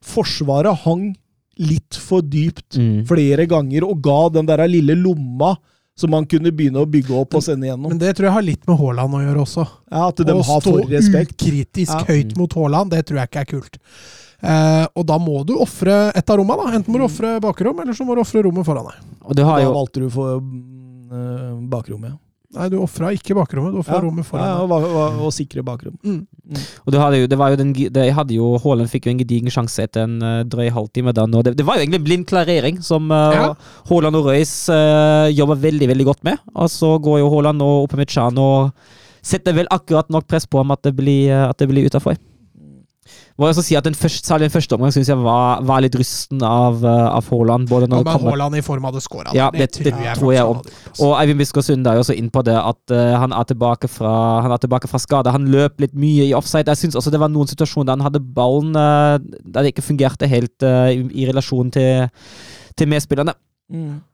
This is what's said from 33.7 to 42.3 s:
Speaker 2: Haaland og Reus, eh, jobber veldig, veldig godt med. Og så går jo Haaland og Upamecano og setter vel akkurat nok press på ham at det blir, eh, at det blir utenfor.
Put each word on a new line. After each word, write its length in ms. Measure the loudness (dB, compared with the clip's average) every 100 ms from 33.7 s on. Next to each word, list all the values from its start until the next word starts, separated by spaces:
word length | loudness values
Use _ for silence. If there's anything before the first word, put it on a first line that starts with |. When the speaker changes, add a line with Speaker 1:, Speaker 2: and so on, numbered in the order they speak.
| -20 0
Speaker 2:
Haaland 260 | 2 2 2
og 100 | 2
Reus, 420 | 2 0 -4 0
eh, 600 | 2 4 4 4 4 4
jobber 220 | 2 2 2
veldig, 280 | 0 2 2
veldig 160 | 2 2
godt 180 | 0
med. 160 | -2 -4 -6 -2
Og 140 | -2
så 280 | 0 0 2
går 180 | 2 2
jo 100 | 2
Haaland 320 | 2 2 0
og 280 | 2 2 0
Upamecano 720 | -2 -2 0 0 2 2 2 0
og 60 | -4 _ -20 -20 _
setter 320 | -6 -4 0
vel 140 | 0 0
akkurat 400 | -2 0 0 2
nok 160 | -2 0
press 180 | -4 0
på 120 | 0
ham 120 | 0
at 100 | 0
det 120 | -2 0
blir, 340 | 0 2 2
eh, 200 | 2 0
at 80 | 0
det 100 | 0
blir 180 | 2 2
utenfor. 260 | 0 -2 -4 _